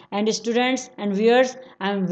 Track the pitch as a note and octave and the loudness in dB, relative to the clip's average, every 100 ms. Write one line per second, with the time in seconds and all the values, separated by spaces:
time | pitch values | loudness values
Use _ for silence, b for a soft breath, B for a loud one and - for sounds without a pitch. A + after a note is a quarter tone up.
0 | B D4+ A3 G#3+ A3+ A#3 B3 B3+ - - | B -2 -2 -2 -2 0 0 -2 -6 -8
1 | G#3 F#3+ A3+ B3 B3+ - B B F#3+ G3+ | -4 0 4 4 2 -2 B B -4 -2
2 | F3+ | 2